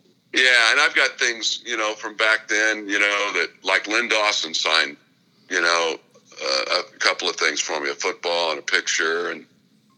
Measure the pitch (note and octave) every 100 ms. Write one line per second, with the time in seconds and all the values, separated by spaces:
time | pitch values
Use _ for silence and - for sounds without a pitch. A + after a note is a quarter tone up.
0 | _ _ _ - B2+ B2 A2+ C3 D#3 D#3
1 | C3 - B2+ A2+ G#2 - A#2 A2+ G#2+ A2
2 | A2 G#2+ A2 A2 - G#2+ A2 G#2+ G2+ G2+
3 | G2+ G2+ G#2 F#2 D#2 - F#2+ F#2+ G2+ A2
4 | A#2 A2 G#2 G2+ D#2+ D#2+ - D#2+ D2 D2
5 | _ _ _ _ _ F2+ E2+ E2+ E2 -
6 | - - _ - C2+ C2+ - F2 - -
7 | G#2 F2+ F2+ - E2 D2 - D#2 C#2+ C#2+
8 | F#2+ F2 F2 E2+ E2+ D2+ - F2+ - -
9 | E2 E2+ E2+ D#2+ - _ _ _ _